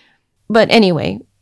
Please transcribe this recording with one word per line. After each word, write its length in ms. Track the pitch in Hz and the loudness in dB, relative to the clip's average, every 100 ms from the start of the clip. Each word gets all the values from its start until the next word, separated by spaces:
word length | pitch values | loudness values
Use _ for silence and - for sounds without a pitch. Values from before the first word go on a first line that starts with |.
| _ _ _ _ - | _ _ _ _ -4
But 220 | 220 208 | 0 2
anyway, 480 | 226 196 160 165 202 - _ | 2 2 0 -6 -8 -14 _